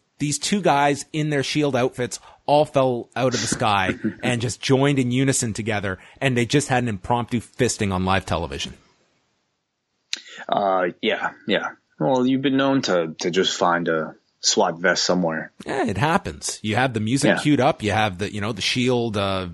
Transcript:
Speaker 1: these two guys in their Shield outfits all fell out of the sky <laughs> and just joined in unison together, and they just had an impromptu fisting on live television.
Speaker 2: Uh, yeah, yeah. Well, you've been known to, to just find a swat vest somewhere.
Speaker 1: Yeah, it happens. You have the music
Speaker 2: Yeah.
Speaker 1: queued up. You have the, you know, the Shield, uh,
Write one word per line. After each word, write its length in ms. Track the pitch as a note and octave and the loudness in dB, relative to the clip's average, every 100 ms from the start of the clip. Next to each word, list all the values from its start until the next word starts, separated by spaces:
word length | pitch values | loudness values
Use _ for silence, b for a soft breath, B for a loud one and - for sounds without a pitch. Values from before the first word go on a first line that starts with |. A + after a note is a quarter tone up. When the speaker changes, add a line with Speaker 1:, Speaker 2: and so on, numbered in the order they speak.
| _ - | _ -6
Speaker 1:
these 200 | D3 C#3+ | -4 -4
two 220 | - G3+ | -2 0
guys 440 | F3 C#3+ C#3+ C#3+ - | 2 4 2 0 -4
in 180 | D#3 D3+ | -6 -2
their 120 | D3 | -2
Shield 320 | C3 D3+ D3 C3 | -2 0 0 2
outfits 420 | C3 - A#2+ - B B | 0 -2 -8 -8 B B
all 200 | - D3 | 2 2
fell 440 | D3+ C#3 C3 A#2+ - | 4 2 2 0 -4
out 200 | - B2+ | -2 0
of 60 | A#2+ | 0
the 60 | A2+ | -2
sky 480 | - A#2 G2+ F#2 F2 A2 | 0 2 2 2 -2 -4
<laughs> 140 | - | -4
and 180 | B2 A#2+ | -4 -2
just 200 | A#2 - | -2 -4
joined 380 | - C3 C#3 C#3 | 2 4 4 2
in 140 | B2 | 2
unison 400 | B2 C3+ C3 A#2+ | 2 2 2 -2
together, 460 | G2+ A2 G#2+ G2 F#2 B B | -4 -2 -2 -2 -6 B B
and 160 | C3+ A#2+ | -2 0
they 100 | A#2+ | 2
just 220 | D3 C#3+ | 0 2
had 140 | B2+ | 0
an 60 | B2 | 0
impromptu 500 | G2+ - A#2+ A#2 A#2+ | -4 -2 -2 0 -4
fisting 520 | - - A#2+ - G#2 | -6 -2 0 0 -2
on 120 | F#2 | 0
live 220 | F#2 F#2+ - | 2 0 0
television. 480 | E2 E2 C#2 - - _ _ _ _ _ _ _ _ _ _ _ _ _ B B B B | -4 -4 -6 -10 -12 _ _ _ _ _ _ _ _ _ _ _ _ _ B B B B
Speaker 2:
Uh, 400 | - G2+ F#2 F2+ E2+ | 0 2 2 0 -2
yeah, 320 | G#2+ F#2+ F#2 - - | -4 -2 -4 -8 -2
yeah. 240 | F2+ - - _ - | -2 -2 -10 _ -4
Well, 260 | D3+ C3 B2+ | 0 2 2
you've 160 | C3 | 2
been 140 | C#3 C3+ | 2 2
known 260 | C#3 C3+ | 2 2
to, 320 | - F2+ D#2+ D#2 | 2 0 0 -4
to 100 | F#2 | -4
just 260 | E2+ F2+ - | 0 0 2
find 300 | F#2 E2+ E2+ | 2 2 0
a 300 | D#2+ D#2 - _ _ | -2 -2 -10 _ _
swat 380 | - - F#2+ E2 | -2 2 2 2
vest 260 | F2+ E2+ | 0 2
somewhere. 480 | - F#2 E2+ D#2+ - - | 2 2 0 -2 -8 -14
Speaker 1:
Yeah, 200 | - - | -8 -4
it 120 | D4+ F#2 | -2 0
happens. 600 | D3 E3+ - D#2 - - | 0 0 -2 -8 -8 -6
You 120 | G#2+ | -2
have 200 | G#2+ C3 | 0 0
the 60 | A2+ | 0
music 280 | G#2+ C3+ B2+ | -2 0 2
Speaker 2:
Yeah. 100 | E2 | 2
Speaker 1:
queued 220 | D3 C#3+ | 4 4
up. 200 | B2+ - | 4 0
You 120 | G#2 | 0
have 260 | G2 G#2+ F2+ | 0 0 -2
the, 140 | G2+ | -6
you 80 | G#2 | -6
know, 100 | G2+ | -6
the 100 | G#2 | -4
Shield, 560 | - B2+ B2 B2 A#2 G#2+ | -4 0 0 0 0 -2
uh, 320 | G2+ F#2+ F#2 | -2 -2 -6